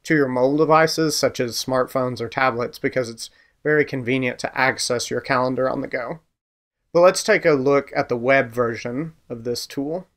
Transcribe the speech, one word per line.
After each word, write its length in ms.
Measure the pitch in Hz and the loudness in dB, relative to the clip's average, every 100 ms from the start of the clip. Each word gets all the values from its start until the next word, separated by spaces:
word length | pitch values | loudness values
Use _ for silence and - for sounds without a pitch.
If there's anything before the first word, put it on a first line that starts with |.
to 140 | - 160 | 2 2
your 120 | 135 | 2
mobile 300 | 127 131 147 | 2 2 2
devices, 580 | 151 156 160 160 160 - | 4 4 4 0 -2 0
such 240 | 131 - | -2 -2
as 240 | 123 113 | -4 -4
smartphones 560 | - 131 123 135 127 117 | -2 -2 0 -2 -4 -6
or 80 | 117 | -6
tablets, 520 | - 131 117 117 - | 0 0 0 -6 -4
because 320 | 139 131 117 | -4 -2 -4
it's 180 | 113 - _ _ _ | -8 -16 _ _ _
very 220 | 147 151 147 | 0 2 2
convenient 540 | 135 120 131 127 - | -2 -2 0 -2 -4
to 180 | - - | -6 0
access 540 | 131 117 - 120 - | 0 0 -2 -4 -2
your 100 | 123 | -6
calendar 480 | - 131 127 127 131 | -2 0 0 0 -2
on 120 | 127 | -2
the 60 | 131 | -6
go. 340 | 131 120 165 _ _ _ _ _ _ _ | -8 -8 -12 _ _ _ _ _ _ _
But 100 | 170 | 6
let's 200 | 180 185 | 6 4
take 240 | - 196 170 | 0 2 4
a 60 | |
look 400 | 143 131 139 139 - | 2 4 2 0 -4
at 140 | 135 | -2
the 80 | 123 | -2
web 320 | 120 135 123 | 2 2 2
version 640 | 117 117 113 123 123 165 _ _ | -2 -2 -2 -6 -6 -8 _ _
of 140 | 120 | -10
this 240 | 117 120 - | -6 -6 -6
tool. 400 | - 139 175 180 | -8 -6 -8 -10